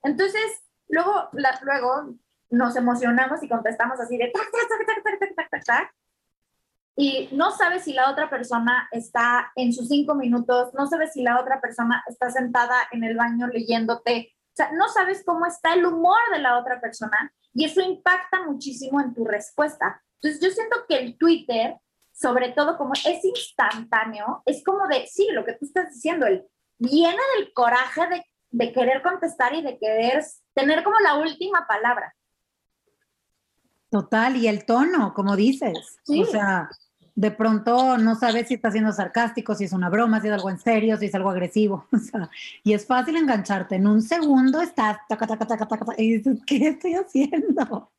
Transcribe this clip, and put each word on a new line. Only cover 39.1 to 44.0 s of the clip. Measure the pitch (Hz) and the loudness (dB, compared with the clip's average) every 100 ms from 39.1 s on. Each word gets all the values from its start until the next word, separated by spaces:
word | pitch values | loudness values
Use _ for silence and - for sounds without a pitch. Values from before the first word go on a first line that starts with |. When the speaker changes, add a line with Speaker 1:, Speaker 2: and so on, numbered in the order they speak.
| - 233 233 226 | 0 0 -2 -4
Speaker 2:
si | 208 | -4
es | 196 | -2
una | 185 180 | -2 0
broma, | 196 233 220 | 2 2 2
si | 214 | 0
es | |
algo | 208 190 | -2 -2
en | 185 | -4
serio, | - 226 220 214 | 2 2 2 0
si | 202 | -2
es | |
algo | 196 190 | -2 -2
agresivo. | 185 175 214 208 196 - | -2 -2 2 2 0 0
<laughs> | |
O | 220 | -2
sea, | - 220 170 - - - | 0 -8 -8 -10 -18 -4
y | 208 | 0
es | 208 208 | 0 2
fácil | 254 247 320 | 0 2 0
engancharte. | 302 220 190 196 185 190 | 2 0 0 -4 -2 2
En | 202 | 4
un | 214 | 4